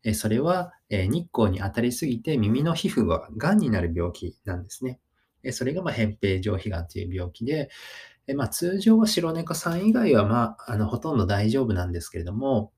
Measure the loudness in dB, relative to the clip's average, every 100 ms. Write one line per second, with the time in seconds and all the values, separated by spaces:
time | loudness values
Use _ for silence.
0 | -2 -2 0 0 2 0 -2 -12 _ -2
1 | 0 0 -2 0 2 2 -4 0 -2 -2
2 | -4 -4 -2 0 2 2 0 0 -2 0
3 | 2 0 -2 -4 2 2 2 0 0 0
4 | -2 -4 -12 -10 -8 -8 -8 -8 -8 -8
5 | _ _ _ _ -10 -4 -4 -2 -4 -2
6 | -2 0 0 0 0 -2 -4 -6 -6 -8
7 | -6 -6 -6 -6 -4 -4 -4 -12 -18 -20
8 | -20 _ -6 -4 -2 -2 -2 2 6 6
9 | 6 2 0 -2 -4 -4 -2 0 2 4
10 | 6 6 6 2 0 -4 -6 -2 0 -2
11 | 0 0 2 2 2 2 2 0 -2 -4
12 | -8 -10 -6 -4 0 0 0